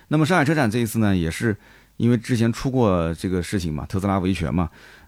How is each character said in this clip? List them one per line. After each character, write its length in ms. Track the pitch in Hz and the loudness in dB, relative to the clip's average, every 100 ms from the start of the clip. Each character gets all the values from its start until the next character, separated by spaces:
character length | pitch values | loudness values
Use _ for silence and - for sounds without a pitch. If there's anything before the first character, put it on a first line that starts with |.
| - | -2
那 80 | 151 | 0
么 80 | |
上 140 | 151 180 | 2 2
海 40 | |
车 120 | 139 | 2
展 160 | 151 113 | 2 0
这 80 | 120 | 0
一 80 | 113 | -2
次 120 | 113 | 0
呢， 160 | 104 | 2
也 160 | 92 80 | 2 0
是 240 | - 120 - - - _ - | -2 -2 -4 -8 -20 _ -2
因 100 | 117 | 2
为 80 | 120 | 2
之 180 | - | 0
前 160 | 117 117 | 0 0
出 200 | - 139 | 0 -2
过 420 | 127 107 90 82 | 2 2 2 0
这 140 | 80 95 | -4 -4
个 140 | 92 | -4
事 180 | 82 104 | -2 -4
情 100 | 85 | -4
嘛， 140 | 76 | -6
特 160 | - 98 | -6 -4
斯 60 | 101 | 0
拉 120 | 95 | 0
维 140 | 90 | 0
权 220 | 85 71 | -2 -2
嘛， 160 | 82 82 - - - | -2 -2 -6 -20 -20